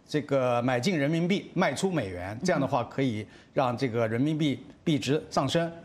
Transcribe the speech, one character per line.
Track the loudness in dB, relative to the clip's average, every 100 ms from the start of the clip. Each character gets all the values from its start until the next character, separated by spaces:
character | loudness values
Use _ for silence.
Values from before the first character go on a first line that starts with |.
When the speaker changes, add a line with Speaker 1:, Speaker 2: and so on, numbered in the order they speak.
| -4
Speaker 1:
这 | -4
个 | 0 2 2 2
买 | 2 2
进 | 2 2
人 | 2
民 | 2 2
币， | 0 -2
卖 | 0 0
出 | 0 -2
美 | -2 -4
元， | -6 -8 -4
这 | 0
样 | 0
的 | 2
话 | 0
可 | -2 -2
以 | -2 -2 -8 -14 -6
让 | 0 0 0
这 | -2
个 | 0 0
人 | 2
民 | 0 2
币 | 0 0 -6 -6
币 | 0 0
值 | 2 0 0
上 | -2 2
升。 | 0 0
Speaker 2:
嗯 |
哼。 | -6